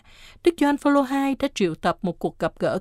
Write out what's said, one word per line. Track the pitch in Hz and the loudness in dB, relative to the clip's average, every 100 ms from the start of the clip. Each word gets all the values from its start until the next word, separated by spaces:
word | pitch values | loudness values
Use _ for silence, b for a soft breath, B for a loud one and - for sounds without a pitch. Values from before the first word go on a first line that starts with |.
| B B B B | B B B B
Đức | - 339 | -2 2
Gioan | 285 285 | 2 2
Phaolô | 294 285 | 2 2
hai | 262 277 277 | 2 0 -2
đã | 269 277 | -2 -4
triệu | - 185 | -2 -2
tập | 160 180 170 | -2 -4 -2
một | 180 170 | -4 -4
cuộc | 180 - | -6 -4
gặp | 165 - | -6 -2
gỡ | 170 - | -4 -4